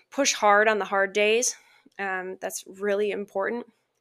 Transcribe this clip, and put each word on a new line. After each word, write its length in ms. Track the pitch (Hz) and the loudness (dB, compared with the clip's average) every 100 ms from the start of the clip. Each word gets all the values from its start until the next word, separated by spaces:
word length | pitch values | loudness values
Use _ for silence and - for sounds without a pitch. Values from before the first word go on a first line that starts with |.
| _ | _
push 220 | - 277 | -2 -2
hard 340 | - 208 202 214 | 2 4 6 6
on 120 | 214 | 2
the 60 | 185 | 0
hard 260 | 196 196 | 0 0
days. 420 | 190 208 226 247 - _ _ _ - | 2 2 2 0 -4 _ _ _ -10
Um, 380 | 196 185 185 190 | -8 -6 -8 -10
that's 240 | 185 - - | -10 -10 -14
really 460 | 185 202 202 208 | -8 -2 0 0
important. 540 | 190 196 196 190 233 - _ _ _ | -4 -6 -4 -4 -4 -8 _ _ _